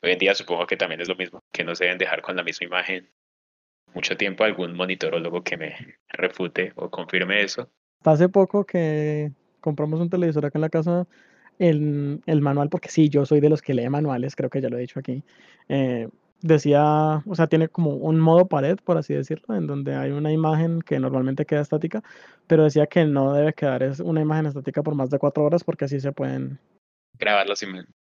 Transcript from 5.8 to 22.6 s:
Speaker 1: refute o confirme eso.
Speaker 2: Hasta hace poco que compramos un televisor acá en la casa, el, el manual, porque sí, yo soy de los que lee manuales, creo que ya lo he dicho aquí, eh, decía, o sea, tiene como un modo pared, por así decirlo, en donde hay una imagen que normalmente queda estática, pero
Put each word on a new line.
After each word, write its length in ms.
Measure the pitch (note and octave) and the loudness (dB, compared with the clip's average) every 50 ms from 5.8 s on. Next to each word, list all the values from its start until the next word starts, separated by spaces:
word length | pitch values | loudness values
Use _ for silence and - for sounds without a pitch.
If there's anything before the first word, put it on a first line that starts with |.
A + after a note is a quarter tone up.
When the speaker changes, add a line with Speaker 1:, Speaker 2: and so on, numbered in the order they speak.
| - - - _ _ _ | -18 -20 -20 _ _ _
Speaker 1:
refute 640 | - - F2 F2+ - - F#2 F2 - - F#2 F2+ - | -8 -4 -4 -4 -4 -4 -8 -6 -4 -4 -4 -4 -6
o 140 | - - F2 | -12 -12 -12
confirme 540 | - - F2 E2 - F#2 F2+ F2+ G2 G#2 G2+ | -10 -12 -12 -4 -4 -4 -2 0 0 0 0
eso. 260 | G2 - - A#2+ - _ _ _ _ _ _ | -2 -4 -8 -10 -12 _ _ _ _ _ _
Speaker 2:
Hasta 120 | _ D#3+ | _ 2
hace 180 | D#3 D3 F3 F3+ | 4 4 4 4
poco 360 | F#3+ G3+ F#3+ F#3 - G3+ G3+ | 4 4 2 4 2 -2 -2
que 680 | - - F3+ E3+ D#3 D3+ D3+ D3+ D3+ D3+ D3+ D3+ D3+ C#3 _ _ _ _ _ | 0 -2 -2 -2 0 -2 -2 -2 -2 -2 -4 -4 -6 -8 _ _ _ _ _
compramos 380 | - D#3+ D3+ C#3 D3+ D3+ D#3 D#3+ | -6 -6 -4 -2 -2 -2 -2 -2
un 100 | E3+ E3+ | -2 -2
televisor 360 | F3 F3+ F3 E3+ D3+ D3+ D3 | 0 0 0 0 0 0 -2
acá 120 | D3 - D3+ | -2 -2 -2
en 40 | |
la 80 | D#3 D#3+ | -4 0
casa, 360 | - E3 D#3 F3 F3 F3 F3+ - _ _ _ _ _ _ _ - _ _ | 0 0 0 2 0 0 -2 -4 _ _ _ _ _ _ _ -20 _ _
el, 640 | F#3 E3+ D#3+ D3 D3+ D3+ C#3+ C#3+ C#3+ C#3+ C#3+ D#3 - | 2 4 4 4 2 0 0 0 -2 -2 -4 -6 -2
el 160 | - D#3+ D3+ | 0 2 2
manual, 280 | D3 C#3+ C#3 C#3+ C#3+ D3 | 4 4 2 2 0 0
porque 200 | - F3+ - - | -2 -4 -6 -4
sí, 200 | - - D#3+ D3+ | 2 4 4 4
yo 160 | C#3 D3 C#3+ | 4 2 2
soy 160 | C3+ D#3 D3 | 4 4 4
de 80 | C#3 D3+ | 6 4
los 120 | D#3 D3 | 2 2
que 120 | - - C#3 | 0 -2 -2
lee 160 | B2+ A#2 B2 | -2 0 0
manuales, 460 | C#3 C#3+ D3+ D3 C3+ B2 B2 C#3 C#3 | -2 -2 -2 -2 -2 -2 -4 -6 -6
creo 140 | - C3+ B2+ | -4 -6 -4
que 120 | - C#3 | -4 -2
ya 80 | C3 B2 | -4 -2
lo 80 | A#2+ B2 | -4 -4
he 40 | |
dicho 180 | B2 A#2+ - D3+ | -8 -8 -8 -10
aquí, 220 | C#3 - B2+ C3+ D3 _ _ _ _ _ _ _ _ _ | -8 -6 -8 -8 -8 _ _ _ _ _ _ _ _ _
eh, 400 | - C#3 C3+ B2+ B2 A#2 A#2 A2+ - _ _ _ _ _ | 0 0 0 0 0 -2 -4 -8 -12 _ _ _ _ _
decía, 840 | - E3 D#3+ D3+ - D3 C#3+ C#3+ D3 D3+ D3+ D3+ D#3 D#3 D#3 D#3 D3 G#3 | 2 4 4 4 6 4 4 6 6 4 4 4 2 2 0 -2 -2 -4
o 80 | G3 | 0
sea, 120 | E3 E3 D3+ | 2 2 4
tiene 200 | - D#3+ D#3+ D#3+ | 4 2 2 2
como 220 | _ - E3+ D#3 | _ -2 0 0
un 320 | C#3+ C#3 - D#3+ D#3 D#3+ | 0 -2 -2 0 2 4
modo 260 | D#3+ D#3+ E3 E3+ F3+ F#3+ | 6 6 8 6 6 6
pared, 300 | - D3 C3+ C#3+ F3+ G3 | 4 0 0 0 0 -2
por 200 | _ - F3 D#3+ | _ 0 0 0
así 160 | D3+ - D3 | 0 -2 -4
decirlo, 440 | C#3+ C#3 C3+ D#3 D#3 _ - A3 G3+ | -4 -4 -4 -8 -10 _ -6 -4 -4
en 100 | E3 D3 | -4 -4
donde 280 | C#3+ C#3 C#3 C#3 C#3 | -4 -6 -6 -6 -4
hay 160 | C3+ C3+ C#3 | -4 -4 -4
una 200 | C#3+ C#3+ D3+ D3+ | -4 -2 -2 0
imagen 500 | D#3 D#3 D#3+ D#3 D#3 D#3 E3 E3 E3 E3 | 0 2 2 2 2 2 0 0 -2 -4
que 160 | D#3+ - D3+ C#3 | -4 -2 -2 -2
normalmente 480 | C3 C3 C3+ C3 B2+ C3 C3+ C3+ D3+ | -2 -2 0 0 -2 0 -2 -2 -2
queda 140 | - - D3 | 0 0 -2
estática, 420 | D3 - - D#3 D#3 E3 - G#3+ - - - - - - - _ _ _ | 0 0 -2 -4 -4 -4 -6 -6 -10 -10 -20 -20 -20 -20 -20 _ _ _
pero 160 | E3 D#3 | 4 6